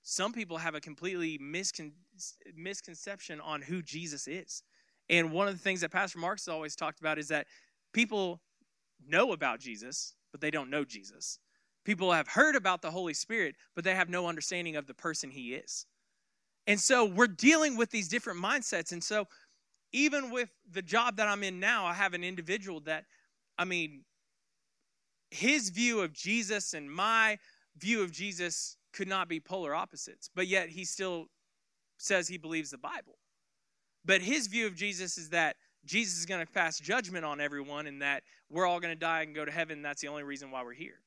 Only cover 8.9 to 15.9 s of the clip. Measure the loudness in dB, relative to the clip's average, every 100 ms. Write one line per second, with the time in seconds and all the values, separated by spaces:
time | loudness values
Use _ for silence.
8.9 | _ 0 4 4 4 0 0 -6 -12 -8
9.9 | -8 -8 -12 _ -4 -2 -2 -2 -2 -2
10.9 | -6 -16 -12 -10 -10 _ _ _ _ -2
11.9 | 2 4 4 4 6 6 6 2 0 -2
12.9 | -4 -4 -4 -4 -2 -2 -4 _ -4 0
13.9 | 2 2 0 -2 -2 -4 -4 -2 -4 -6
14.9 | -6 -4 -4 -6 -8 -8 -8 -8 -10 -10